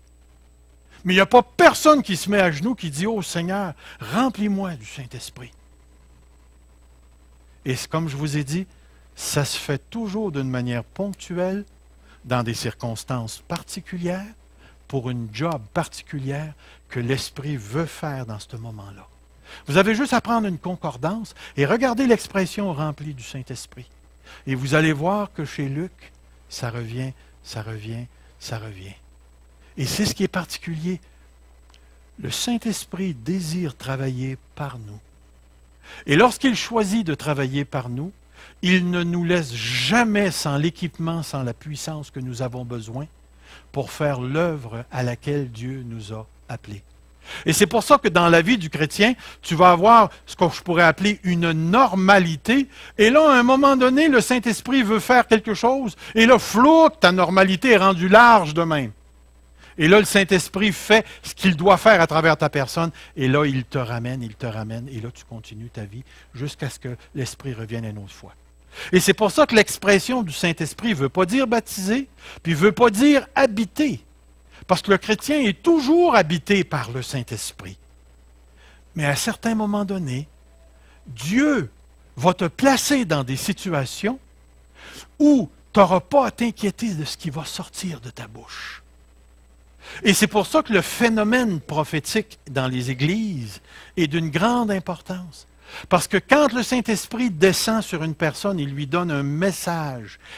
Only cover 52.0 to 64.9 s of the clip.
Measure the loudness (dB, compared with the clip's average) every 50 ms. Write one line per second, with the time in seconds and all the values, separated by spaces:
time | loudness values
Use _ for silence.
52 | 4 6 6 6 4 2 -2 -4 -2 0 2 2 0 -2 -6 -20 -20 -8 0 4
53 | 4 6 6 6 6 6 6 6 6 6 4 6 6 4 4 6 4 4 4 4
54 | 4 4 4 4 4 2 0 0 0 -2 -2 -4 -2 0 0 2 2 2 0 0
55 | 2 4 4 4 4 4 2 2 2 0 -4 0 0 0 0 0 -2 -6 -8 -10
56 | -12 -4 2 4 6 8 6 6 4 2 2 4 6 8 8 8 8 6 4 4
57 | 4 4 4 4 2 4 4 4 4 4 4 2 4 6 6 6 6 4 2 2
58 | 4 6 8 10 10 10 8 6 6 2 -2 -2 0 0 0 -2 -2 -6 -8 _
59 | _ _ _ _ _ _ _ _ _ _ _ _ -20 -14 -6 0 4 6 6 6
60 | 6 6 4 2 2 4 2 0 0 -2 -4 -2 0 0 -2 -2 0 4 4 4
61 | 4 0 -8 -18 -16 -16 -8 -2 0 0 2 2 4 4 4 6 6 6 6 6
62 | 6 2 2 2 2 2 2 2 0 -2 0 -2 -4 -4 -2 -4 -4 -4 -6 -10
63 | -18 -16 -8 -2 0 2 2 2 2 2 0 -2 -4 -4 -6 -6 -4 -4 -6 -6
64 | -6 -6 -8 -8 -10 -12 -12 -10 -10 -8 -8 -8 -8 -8 -10 -10 -12 -12